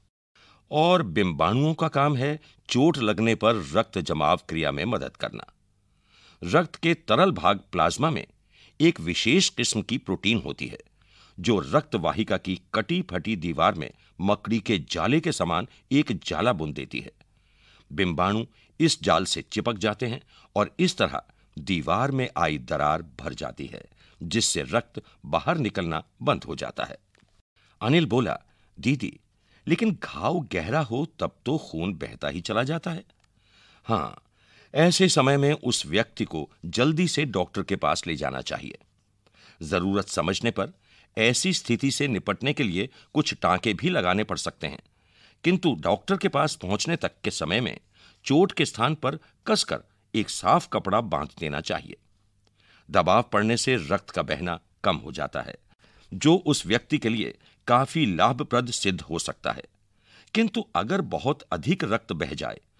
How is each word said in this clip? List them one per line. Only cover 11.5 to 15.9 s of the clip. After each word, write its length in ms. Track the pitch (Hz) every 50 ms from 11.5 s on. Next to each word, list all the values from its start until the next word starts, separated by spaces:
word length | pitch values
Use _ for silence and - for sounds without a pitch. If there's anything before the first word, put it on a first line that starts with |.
| 117 95
रक्त 360 | 71 67 101 147 147 - -
वाहिका 420 | 104 82 82 73 98 110 - 101 92
की 240 | - - 95 - - _ -
कटी 280 | 107 107 - 170 180
फटी 340 | 185 - 90 90 73 107 113
दीवार 380 | 90 78 87 80 71 82 98 104
में 180 | 85 73 - - _ _ _ _ -
मकड़ी 380 | 90 98 104 - - - 110 113
के 200 | - - 113 92 71 -
जाले 280 | - 85 80 104 131 160
के 120 | 156 165
समान 360 | - - 90 82 82 82 110 - - _ _ _